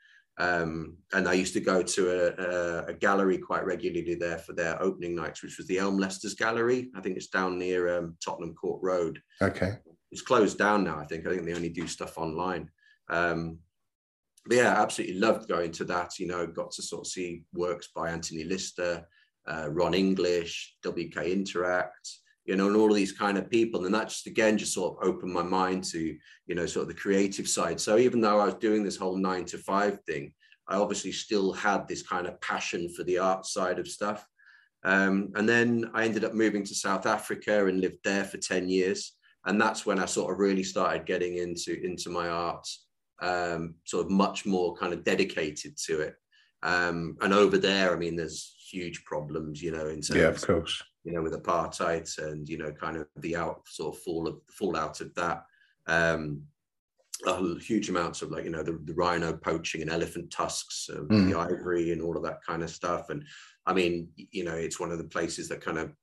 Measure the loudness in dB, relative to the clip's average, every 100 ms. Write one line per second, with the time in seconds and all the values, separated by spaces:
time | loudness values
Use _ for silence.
0 | _ -20 _ -2 0 2 0 -4 -8 -12
1 | -2 0 4 2 2 0 2 2 2 2
2 | 2 4 2 0 -2 0 0 -2 -6 0
3 | 2 4 4 2 0 -2 0 -2 -2 -2
4 | -2 -2 -2 -4 -6 -2 -2 0 0 0
5 | -4 -4 -6 -8 -12 -10 -2 0 2 2
6 | 2 -2 -8 -2 0 2 2 2 -2 -6
7 | -6 -6 -2 0 0 0 0 2 2 0
8 | -2 -6 -8 -6 -8 -6 -6 -2 0 2
9 | 0 -4 _ 0 0 2 -2 -2 -12 _
10 | -16 -8 2 6 6 4 4 4 2 -2
11 | -6 -6 -2 -2 -2 -2 -4 -4 -8 -8
12 | -8 -6 -4 -2 -4 -4 -8 _ _ _
13 | -4 0 2 0 -4 -8 _ _ _ _
14 | _ _ _ _ 2 4 6 6 2 0
15 | -4 2 4 2 2 -2 -2 -4 -2 -2
16 | -4 -6 -4 -4 -4 -6 -8 -8 -8 -8
17 | -8 -6 -6 -8 -10 -4 -2 -4 -8 -6
18 | -4 -4 -6 -6 -4 -4 -4 -4 -2 -2
19 | -8 _ _ _ -8 -6 -2 0 2 4
20 | 4 4 4 2 0 -8 -12 _ -6 -4
21 | -4 -4 0 0 0 0 0 0 -2 -8
22 | -16 -18 _ _ -2 2 4 6 6 6
23 | 2 0 0 0 2 2 4 2 2 2
24 | 0 -6 -4 4 4 4 0 -2 -2 0
25 | 0 0 -2 -2 2 2 2 0 -2 -4
26 | -4 -6 -16 -16 -6 -4 -2 -2 -4 -4
27 | 2 4 2 0 -2 0 0 0 4 6
28 | 6 6 6 6 4 2 2 4 2 -2
29 | -2 0 0 -2 -6 -8 0 2 2 0
30 | -4 -6 -6 _ _ _ -2 0 2 0
31 | -4 -6 0 2 2 2 2 2 -2 -8
32 | -4 -4 -4 -6 -4 -4 -2 -4 -4 -6
33 | -2 2 2 0 -2 -2 0 -2 -4 -4
34 | -4 -4 -10 _ -20 -20 _ _ 2 4
35 | 6 4 0 0 4 6 6 2 0 0
36 | 0 2 0 4 4 2 -2 -4 0 0
37 | 2 0 -2 -6 2 4 4 4 0 0
38 | 0 0 0 -6 -2 0 2 2 2 0
39 | -6 _ _ _ 0 4 2 2 0 0
40 | 2 0 0 2 4 4 0 0 0 0
41 | -2 -2 -2 -2 -4 -6 -6 -4 -4 -6
42 | -6 -4 -2 -2 -2 -4 -10 -14 _ _
43 | _ -6 -2 0 0 -2 -4 -10 -4 -2
44 | 4 4 4 2 0 2 2 0 -4 0
45 | 0 2 2 0 -4 -4 -12 -8 -4 -2
46 | -4 -8 _ _ _ -6 0 2 2 0
47 | -4 -2 4 8 8 6 4 4 4 2
48 | -2 -2 -4 -8 -14 -18 -12 -8 -8 -10
49 | -6 -6 -4 -6 -6 -6 -6 -4 -4 -4
50 | 0 6 6 4 2 2 2 -6 -10 _
51 | -6 -4 -2 -2 0 0 0 -2 0 0
52 | -4 -8 -8 -8 -8 -6 -6 -6 -6 -6
53 | -8 -8 -4 -2 -4 -6 -12 -8 -6 -6
54 | -4 -2 -4 -6 _ -4 -2 0 -4 -6
55 | -8 -4 -2 -4 -8 _ _ _ 0 2
56 | 4 2 -2 -8 -12 _ _ _ _ _
57 | _ -6 -2 0 -2 -2 -2 -2 0 -2
58 | -2 -4 -8 -6 -6 -4 -4 -6 -4 0
59 | 2 2 0 -2 -2 -2 -2 -6 -2 -2
60 | -2 -6 -8 -4 -4 -4 -8 -10 -8 -6
61 | 2 4 4 2 -2 -2 -2 0 0 -2
62 | -2 -4 -4 -8 -6 -4 -4 -4 -4 -4
63 | -4 -10 -10 -20 -20 _ 0 2 2 0
64 | -6 -16 -10 -6 -4 -4 -4 -4 -6 -6
65 | -6 -4 -4 -4 -8 -8 -4 -4 -6 -10